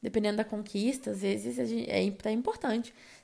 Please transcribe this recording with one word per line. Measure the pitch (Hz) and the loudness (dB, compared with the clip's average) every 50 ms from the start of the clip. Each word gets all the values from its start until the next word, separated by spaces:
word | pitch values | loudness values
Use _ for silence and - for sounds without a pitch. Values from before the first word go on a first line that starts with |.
Dependendo | - 220 196 226 208 208 208 | -4 0 0 2 2 4 2
da | 214 220 | 2 0
conquista, | 220 - 208 214 208 - 208 202 240 269 262 - 214 | -2 -2 -6 -6 -4 -2 0 2 2 2 0 -2 -4
às | 208 190 190 | -4 -2 0
vezes | 196 196 208 202 233 247 247 | 0 0 0 -2 -4 -2 -2
a | 247 | -2
gente, | 226 226 233 226 - | 0 0 -2 -2 2
é | - 202 | 2 4
im-, | 185 196 196 196 - | 4 4 2 0 -2
é | 220 | -2
importante | 220 226 254 - 453 - - 277 214 233 240 - - - - - - - | 0 0 0 0 -2 -2 0 0 0 0 -2 -4 -10 -20 -20 -20 -20 -20